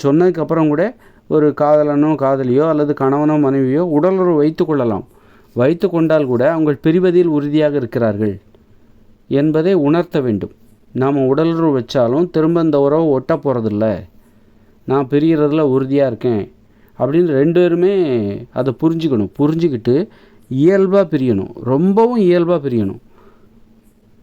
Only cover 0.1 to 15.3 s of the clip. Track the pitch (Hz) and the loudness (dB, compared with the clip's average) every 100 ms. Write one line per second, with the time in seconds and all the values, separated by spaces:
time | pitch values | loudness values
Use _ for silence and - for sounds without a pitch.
0.1 | 151 180 160 139 165 156 147 208 - - | 2 2 0 -2 0 0 0 -2 -6 -20
1.1 | _ - 151 151 131 147 151 147 143 151 | _ -4 0 0 2 2 2 2 0 0
2.1 | 147 135 135 131 131 160 151 147 143 135 | 0 0 0 0 0 2 0 -2 -2 0
3.1 | 143 151 151 139 139 131 143 175 147 175 | 0 0 2 0 0 0 0 0 0 0
4.1 | 190 180 156 147 160 160 147 120 95 - | 0 0 2 0 -2 -2 -2 -2 -4 -8
5.1 | _ _ - _ 117 127 175 190 165 160 | _ _ -20 _ -2 0 0 -2 0 2
6.1 | 156 135 120 135 165 151 139 160 175 180 | 2 0 0 0 0 -2 -2 0 0 2
7.1 | 175 170 147 147 151 151 143 117 123 113 | 2 2 0 0 0 0 0 -4 -2 -2
8.1 | 101 107 92 _ _ _ - _ - - | 0 -2 -4 _ _ _ -20 _ -20 -20
9.1 | - - 135 156 151 170 190 143 170 170 | -20 -4 0 0 0 0 2 2 0 0
10.1 | 156 127 101 - - _ - _ 123 135 | -2 -2 -2 -4 -14 _ -20 _ -4 -2
11.1 | 143 131 139 165 165 165 131 120 139 120 | 0 0 0 0 0 0 -2 -2 -2 0
12.1 | 139 175 160 160 170 165 143 139 151 160 | 0 -2 0 0 0 0 2 2 2 0
13.1 | 131 127 160 139 123 110 104 110 90 - | 0 -2 -4 -2 -2 -2 -2 -2 -4 -8
14.1 | - _ _ _ _ _ _ - 135 131 | -20 _ _ _ _ _ _ -4 -2 0
15.1 | 143 160 | 0 0